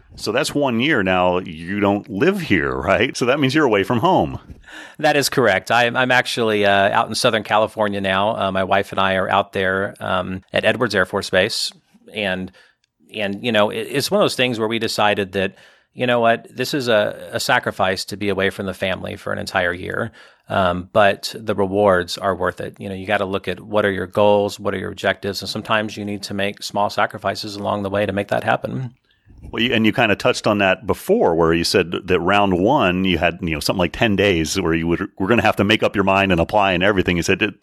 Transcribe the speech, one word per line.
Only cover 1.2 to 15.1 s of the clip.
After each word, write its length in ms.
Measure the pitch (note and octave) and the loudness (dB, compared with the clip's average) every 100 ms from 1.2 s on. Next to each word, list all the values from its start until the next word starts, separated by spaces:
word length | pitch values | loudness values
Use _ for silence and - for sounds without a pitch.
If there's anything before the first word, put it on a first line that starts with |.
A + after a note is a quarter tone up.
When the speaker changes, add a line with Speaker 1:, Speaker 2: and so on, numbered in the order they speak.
| F2+ F2+ | 2 0
Speaker 1:
You 400 | G2 D#2+ E2+ G2+ | -4 -10 -8 0
don't 300 | G2+ G2+ - | 2 0 -2
live 320 | G2 D3 G3+ | -2 0 0
here, 340 | C#3+ F2+ C#2+ C2 | 0 0 0 -2
right? 400 | C#2+ F#2+ B2 - | 2 2 2 0
So 100 | A#2+ | 0
that 120 | D3 | 2
means 160 | C3 C#3+ | 2 2
you're 80 | |
away 220 | C#3+ G2+ F#2+ | 2 2 2
from 140 | B2 | 0
home. 400 | D#3+ E3 D#2 - - - - - - - | 2 2 0 -6 -14 -20 -20 -20 -18 -2
Speaker 2:
That 160 | D3+ D3 | 0 2
is 140 | C3 | 0
correct. 420 | - A#2 F#2 - | 2 2 2 2
I, 140 | A#2 A#2+ | 2 2
I'm 260 | B2 B2+ | 2 2
actually, 540 | B2+ B2+ - A2+ G#2+ G2+ | 2 2 0 0 4 4
uh, 260 | G2 G2 | 4 4
out 160 | A2 G#2 | 2 0
in 80 | A2 | 0
Southern 280 | B2+ A2 | 0 0
California 580 | G2 G#2+ G#2+ - G#2 G2+ | 2 2 2 0 -2 -2
now. 340 | G2 F#2+ G#2 A2 | 0 0 0 0
Uh, 160 | G2 | -2
my 140 | F#2+ F#2 | 0 2
wife 260 | G2 G2+ | 0 0
and 80 | G2 | 0
I 140 | F#2+ F#2+ | 0 0
are 140 | F#2+ | 0
out 240 | G2 G2+ | 0 0
there, 420 | G2+ F#2+ F#2+ G2+ - | -2 0 0 -4 -6
um, 420 | G#2 F#2 F#2 F#2 - | -4 -2 -2 -8 -6
at 140 | G2+ G#2 | -2 0
Edwards 280 | A2 A#2+ G2+ | 0 0 0
Air 100 | F#2 | 0
Force 240 | G2 - | -2 0
Base. 420 | F#2 G2+ - - - _ _ - | 0 0 -2 -8 -10 _ _ -14
And, 380 | G#2+ G2+ F#2 F#2 - _ _ _ _ _ | -6 -4 -4 -8 -12 _ _ _ _ _
and, 280 | G#2+ G2+ G2+ | -8 -6 -4
you 120 | A#2+ | 0
know, 160 | G#2+ G#2 | 2 2
it, 140 | A2+ | 0
it's 280 | A2 C#3 - | -4 -4 0
one 80 | G3+ | 0
of 60 | D#3 | 0
those 100 | - | 0
things 240 | B2+ A2+ | -2 0
where 80 | A2 | -2
we 120 | A2+ | -2
decided 520 | G#2+ - G#2 | -4 0 0